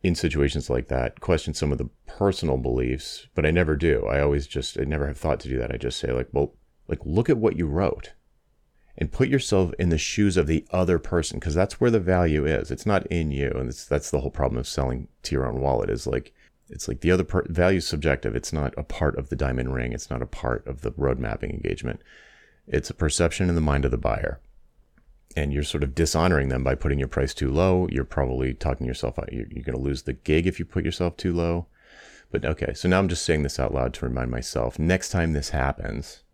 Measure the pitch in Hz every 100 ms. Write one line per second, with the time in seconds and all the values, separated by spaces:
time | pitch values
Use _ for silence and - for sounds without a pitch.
0 | 95 82 85 71 71 73 - 62 60 65
1 | 60 - - 80 - 76 76 67 62 _
2 | - - 101 92 82 65 62 62 62 65
3 | - - - - 76 85 82 73 82 64
4 | 50 67 73 71 71 69 64 - 69 76
5 | 71 73 78 76 64 65 60 60 62 -
6 | 62 62 64 69 71 _ _ _ - 78
7 | - 85 123 127 107 - 80 76 92 -
8 | - - _ _ _ _ _ _ _ -
9 | 78 - 131 98 - 98 90 - 90 80
10 | - - 104 90 76 80 - 90 90 85
11 | - 87 78 - 82 76 95 - 123 113
12 | 87 92 85 76 73 69 - 64 104 98
13 | - 85 78 69 69 - 64 - - 71
14 | - 73 67 - 67 60 60 - 65 64
15 | - _ - 69 65 62 67 62 50 53
16 | - 64 - _ _ _ _ - - 62
17 | 80 90 - 92 - 85 87 95 - 76
18 | 76 67 53 58 - 78 67 - 69 -
19 | 76 - 67 64 69 64 62 65 62 60
20 | - 62 62 - 64 58 - 67 - -
21 | 69 62 58 52 - - 50 50 60 -
22 | _ - - - _ _ - 69 - -
23 | 78 - 85 - 90 85 78 71 67 62
24 | - 52 - - - - - _ _ _
25 | _ - _ - 71 71 71 78 71 67
26 | 82 80 87 80 67 65 64 65 73 69
27 | 65 - 67 - 65 71 92 92 90 65
28 | 67 - 65 64 65 65 - 65 62 64
29 | 60 60 - 60 53 - 60 64 67 67
30 | - 64 - 76 87 - 78 92 - -
31 | 87 - 90 87 85 85 85 _ _ -
32 | - - _ - - 76 - - - 92
33 | 95 82 - 78 71 - 60 65 64 -
34 | 62 62 62 62 - - 58 - 80 92
35 | - - 82 76 69 73 67 69 - 57
36 | - - _